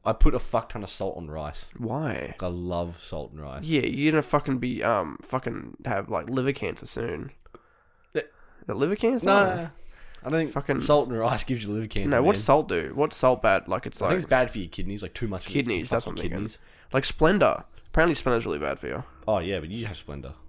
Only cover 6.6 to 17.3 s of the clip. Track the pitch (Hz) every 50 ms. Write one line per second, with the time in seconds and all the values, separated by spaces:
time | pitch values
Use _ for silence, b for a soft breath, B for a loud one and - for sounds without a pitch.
6.6 | 107 92 - - - - - - 117 - 85 - - - - - - - - b
7.6 | b b b b b b b b b b _ 156 - - b b b b b b
8.6 | b - 107 104 143 165 202 - - 226 262 233 202 190 196 202 196 185 185 175
9.6 | 165 156 - b b b b b b b b b b 131 151 165 160 139 - 147
10.6 | - - 135 127 120 - 147 147 127 127 120 113 110 120 123 110 - - 131 117
11.6 | 107 101 104 110 113 104 - 123 123 139 143 120 135 175 202 196 107 - 139 156
12.6 | 156 - 95 85 78 67 - 131 147 151 - - - 127 127 113 - 110 98 92
13.6 | - - 95 95 - 90 - - 98 90 170 185 147 - 131 127 127 117 - 107
14.6 | 90 85 - - - 92 101 104 101 87 - - 123 107 95 90 - - - 139
15.6 | 131 120 104 85 78 - - 117 - - 85 85 - - - 67 - - - b
16.6 | b b b b b b - 135 - - - - 160 160